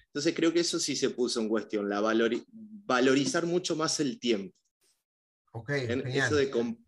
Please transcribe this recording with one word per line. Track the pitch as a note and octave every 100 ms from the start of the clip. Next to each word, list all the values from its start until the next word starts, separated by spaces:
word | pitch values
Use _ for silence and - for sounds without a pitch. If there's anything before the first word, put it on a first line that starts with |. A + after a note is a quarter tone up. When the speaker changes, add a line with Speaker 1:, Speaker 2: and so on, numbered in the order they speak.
| _
Speaker 1:
Entonces | C#3+ D#3+
creo | - E3
que | E3+
eso | E3+ E3+
sí | D3+
se | C3 B2+
puso | A#2+ A#2 A#2
en | G#2+
cuestión, | A2 - G#2 G2+
la | G#2
valori-, | A2 A2+ A2+ A#2 -
valorizar | - - - - B2 C3 C3+ C3+ E3+ E3+
mucho | F3 F3+ D#3
más | D#3 -
el | D3 A2+
tiempo. | A#2+ G2+ F#2 - _ _ _ _ _ _ _ _ _
Speaker 2:
Ok, | A#2+ -
Speaker 1:
En | C#3+ A#2 B2+
Speaker 2:
genial. | B2 C#3 C3
Speaker 1:
eso | D3
de | C3+
com-, | A#2+ A#2+ A2+